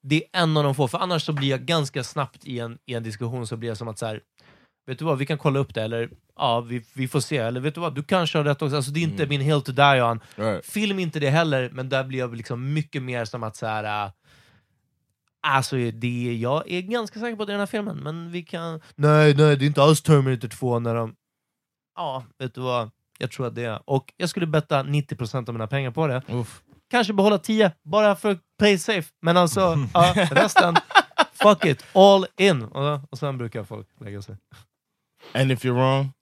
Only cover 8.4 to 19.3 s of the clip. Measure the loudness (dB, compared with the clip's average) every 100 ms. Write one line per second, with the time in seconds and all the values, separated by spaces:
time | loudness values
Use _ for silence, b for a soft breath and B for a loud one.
8.4 | 0 -2 -2 -2 -4 -4 -4 -4 -4 -2
9.4 | 0 0 0 4 4 6 2 -2 B -6
10.4 | -4 -4 -6 -4 -2 -2 -4 -2 2 2
11.4 | 2 0 -4 -8 -4 -4 -4 -6 -6 -8
12.4 | -10 -8 -4 -4 -4 -8 -6 -6 -6 -8
13.4 | -10 -8 -6 -6 -4 -6 -6 _ b b
14.4 | b b b _ _ _ _ _ _ _
15.4 | 0 0 0 -4 -4 -4 -6 -4 -4 -4
16.4 | -4 -4 -4 -8 -6 -6 -6 -8 -10 -8
17.4 | -6 -6 -4 -6 -6 -8 -10 -10 -10 -12
18.4 | -10 -10 -10 -10 b 0 4 8 8